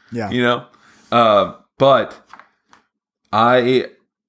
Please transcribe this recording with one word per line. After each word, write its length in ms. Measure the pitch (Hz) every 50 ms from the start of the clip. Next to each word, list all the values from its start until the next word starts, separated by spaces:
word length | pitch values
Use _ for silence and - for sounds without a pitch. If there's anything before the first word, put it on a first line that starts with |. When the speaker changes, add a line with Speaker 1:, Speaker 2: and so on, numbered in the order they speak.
| _ -
Speaker 1:
Yeah. 200 | 117 117 110 98
Speaker 2:
you 120 | 110 123 123
know? 220 | 120 123 120 127 - _ _ _ _ _ _ _ - 117
Uh, 420 | 120 117 110 104 101 95 90 - - _ _ _ -
but 480 | 135 139 135 131 - - - - _ _ - - - _ _ _ _ _ _ _ _ _ _ _ _ _ _ _ _ _ -
I 540 | 107 113 120 127 123 117 123 131 123 - - - _ _ _ _ _ _